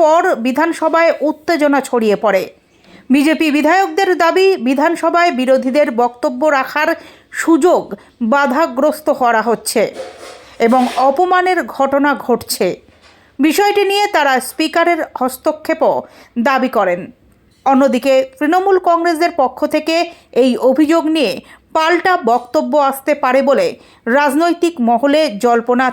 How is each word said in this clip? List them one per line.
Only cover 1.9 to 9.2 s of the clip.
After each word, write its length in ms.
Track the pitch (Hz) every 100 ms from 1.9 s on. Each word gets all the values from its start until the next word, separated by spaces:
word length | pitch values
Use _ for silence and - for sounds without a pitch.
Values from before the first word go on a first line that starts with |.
| 240 220 202
পড়ে। 200 | 214 190 - - _ _ _ - -
বিজেপি 380 | 277 294 311 311
বিধায়কদের 580 | 294 302 370 370 320 381 339
দাবি, 300 | 339 359 381 359 240
বিধানসভায় 640 | 277 320 330 330 339 349 254
বিরোধীদের 480 | 254 262 254 277 294
বক্তব্য 500 | 226 240 - 302 247 311 269
রাখার 320 | 254 294 311 330 - - _ -
সুযোগ 420 | - 320 349 233 - 196 - - 220
বাধাগ্রস্ত 760 | 285 285 262 320 247 302 302 - -